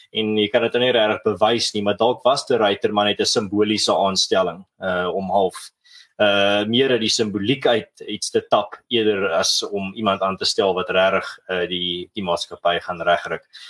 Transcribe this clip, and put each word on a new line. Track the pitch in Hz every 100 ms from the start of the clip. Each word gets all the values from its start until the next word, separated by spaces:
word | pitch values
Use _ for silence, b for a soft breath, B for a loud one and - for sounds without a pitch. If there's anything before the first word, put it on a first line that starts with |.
| B
en | 110 107 107
jy | 104
kan | 120
dit | 117
nou | 120
nie | 127
regtig | 120 107 104
bewys | 110 95 107 117 -
nie, | 104
maar | 101 101
dalk | 113 120
was | 123 139 -
De | 120
Ruyter | 104 101 110
maar | 104 104
net | 101
'n | 98
simboliese | 123 101 101 107 107 - 90
aanstelling, | 95 95 - 98 90 85 - _
eh, | 95 90 90
om | 95 95
half, | 98 92 - - _ b b b -
eh, | 104 101 98 104 107
meer | 120 135
uit | 120
die | 107
simboliek | - 110 101 104 135 135
uit | 117 - _ -
iets | 104 -
te | 113 -
tap, | 110 101 - _
eerder | 117 107 101 98
as | 82 95 - 104
om | 101 95 113
iemand | 107 98
aan | 95 95
te | -
stel | - 98
wat | 90 90
regtig, | 92 95 95 - - -
eh, | 92 87
die, | 90 90 87 87
die | 107
maatskappy | 92 85 - 87 87 87
gaan | - 87
regruk. | 90 87 - 82 - B